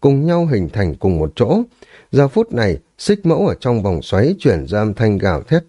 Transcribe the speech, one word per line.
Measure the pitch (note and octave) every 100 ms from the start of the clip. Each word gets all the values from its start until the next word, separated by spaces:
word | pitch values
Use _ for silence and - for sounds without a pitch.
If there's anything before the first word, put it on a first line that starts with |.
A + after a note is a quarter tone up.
cùng | C#3 C#3 D#3+
nhau | F3 E3+
hình | A#2 D3
thành | A2 F#2
cùng | C#2+ G2 E2+
một | D#2 -
chỗ. | A#2 G3 A#3+ _ - - _
Giờ | C3 C#3
phút | G#3+ A3+
này, | - G#2+ D#2+ - -
Xích | - G3+ F3
Mẫu | D3+ G3
ở | F2
trong | B2+ A#2
vòng | G2 F2
xoáy | - F#2+ C3+ G3
chuyển | - F2 C2+
ra | G#2
âm | G#2+
thanh | G2+ A2+ G2+
gào | G2 D#2
thét | - E3